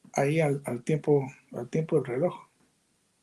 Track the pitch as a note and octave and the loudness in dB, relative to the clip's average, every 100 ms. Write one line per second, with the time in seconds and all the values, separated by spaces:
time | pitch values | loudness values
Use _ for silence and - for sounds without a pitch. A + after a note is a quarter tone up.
0 | - - C#3+ D#3+ D3+ C#3 C#3 A#2+ - D3+ | -6 0 2 2 2 0 -4 -6 -2 0
1 | D#3 C#3+ C3 - - - A#2+ D#3+ D#3+ D#3+ | 2 2 0 -10 -14 -10 -6 -4 0 0
2 | B2+ B2 F3 - - _ _ _ _ _ | 0 0 -2 -2 -16 _ _ _ _ _
3 | _ _ | _ _